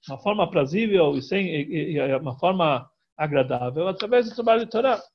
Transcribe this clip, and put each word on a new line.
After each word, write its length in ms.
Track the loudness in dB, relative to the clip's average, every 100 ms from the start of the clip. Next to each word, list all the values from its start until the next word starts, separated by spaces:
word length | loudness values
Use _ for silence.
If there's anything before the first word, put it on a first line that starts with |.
| -12
uma 100 | -6
forma 240 | -2 0
aprazível 720 | 2 2 2 0 0 2 2 2
e 40 |
sem, 260 | -2 -2 -2
e, 460 | -4 -4 -4 -4
e, 40 | -2
e 180 | -2 -2
uma 220 | -4 -2
forma 520 | 0 2 2 0 -4 _ _ -6
agradável 720 | 0 0 0 0 -4 -2 -4
através 420 | -4 2 2 2
do 60 | -2
trabalho 300 | 2 2 2
de 60 |
Torá. 300 | 0 0 0 -4